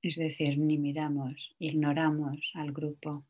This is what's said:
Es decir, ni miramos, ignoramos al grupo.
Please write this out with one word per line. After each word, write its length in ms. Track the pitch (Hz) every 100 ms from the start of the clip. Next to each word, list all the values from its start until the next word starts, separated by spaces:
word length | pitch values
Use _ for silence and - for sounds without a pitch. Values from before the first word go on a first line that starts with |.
Es 140 | 175 160
decir, 420 | 160 - 147 143
ni 220 | 151 151
miramos, 720 | 143 143 151 143 131 139 - _
ignoramos 880 | 160 156 147 147 160 151 143 147 - 175
al 160 | 147
grupo. 520 | 143 147 147 151 147